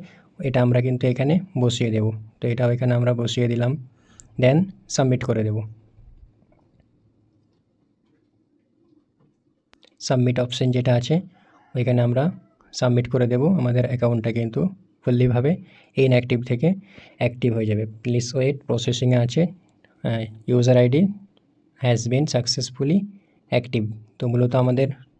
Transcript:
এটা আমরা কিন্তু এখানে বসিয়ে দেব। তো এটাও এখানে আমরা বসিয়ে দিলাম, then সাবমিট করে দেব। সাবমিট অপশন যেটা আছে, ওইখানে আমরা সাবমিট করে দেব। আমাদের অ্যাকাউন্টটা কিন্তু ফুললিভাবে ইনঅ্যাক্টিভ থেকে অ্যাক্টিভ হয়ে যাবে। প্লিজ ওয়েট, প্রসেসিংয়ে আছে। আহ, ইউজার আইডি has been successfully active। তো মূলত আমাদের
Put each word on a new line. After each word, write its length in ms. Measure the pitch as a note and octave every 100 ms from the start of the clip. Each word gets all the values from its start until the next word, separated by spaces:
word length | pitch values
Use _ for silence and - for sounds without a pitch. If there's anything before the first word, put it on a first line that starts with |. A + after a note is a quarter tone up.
| - - _ -
এটা 200 | C#3 B2
আমরা 180 | B2 B2
কিন্তু 260 | B2+ B2+ B2+
এখানে 340 | B2 C#3 F3+ - C3
বসিয়ে 320 | B2 A#2+ A#2
দেব। 200 | A2 A2 A2 - -
তো 80 | A#2+
এটাও 220 | A#2+ A#2+
এখানে 240 | B2 B2+
আমরা 200 | A#2+ B2
বসিয়ে 340 | A#2+ A#2 B2 A#2+
দিলাম, 400 | A#2 A#2+ D3+ - _ _ - - -
then 240 | B2+ D3+ F#3+ - -
সাবমিট 360 | - C3 B2+
করে 200 | - A2
দেব। 160 | G#2+ G#2+ G#2+ - _ _ - - - _ _ _ _ _ _ _ _ _ _ _ _ _ _ _ _ _ _ _ _ _ _ _ _ _ E4+ _ _ _ _ _ _ _ _ _ _ -
সাবমিট 400 | - B2+ B2 B2
অপশন 300 | B2 - C3
যেটা 240 | B2 B2
আছে, 260 | A#2+ A#2+ D#3+ - _ _ _ _
ওইখানে 280 | B2 B2 B2
আমরা 300 | A#2+ B2 E3 - - _ _
সাবমিট 360 | - B2+ B2 B2
করে 180 | C3 A#2+
দেব। 200 | B2 D#3
আমাদের 400 | F#3 B2 B2 B2
অ্যাকাউন্টটা 460 | B2 A#2+ A#2 A2+
কিন্তু 360 | A2+ A2+ C3+ F#3 - _ _
ফুললিভাবে 520 | C3 B2 B2+ A#2+ C#3 F#3+ - - _ -
ইনঅ্যাক্টিভ 480 | C3 B2 B2 A#2+
থেকে 300 | B2+ A#2+ D#3+ G3 - - - -
অ্যাক্টিভ 380 | A#2+ B2 B2+
হয়ে 120 | A2+ G#2+
যাবে। 200 | G#2+ G#2+
প্লিজ 440 | - B2 A#2+ A#2
ওয়েট, 300 | C3+ C3 C3+ -
প্রসেসিংয়ে 500 | A#2 B2 A#2+ B2 B2
আছে। 260 | A#2+ D3+
আহ, 840 | F3 - _ _ _ _ B2 A2+ G#2+ - -
ইউজার 300 | B2 B2 B2+
আইডি 300 | B2 C#3+ G3 - - _ _ _ _ _
has 280 | B2+ A#2 A#2
been 160 | B2+ D3+
successfully 720 | B2 A#2 - A#2+ - C#3 G3 G3+ - _ _ -
active। 340 | B2 - A#2+ G#2+ A2 - -
তো 100 | B2
মূলত 260 | A#2+ B2
আমাদের 340 | C3 B2 B2+ C3+ - -